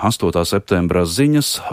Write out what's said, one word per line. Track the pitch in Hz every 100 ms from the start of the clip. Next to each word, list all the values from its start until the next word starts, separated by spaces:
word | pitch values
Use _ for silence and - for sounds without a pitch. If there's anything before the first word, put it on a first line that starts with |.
astotā | 104 - 90 87
septembra | 85 98 - 92 87 90 85
ziņas | 87 147 151 - - -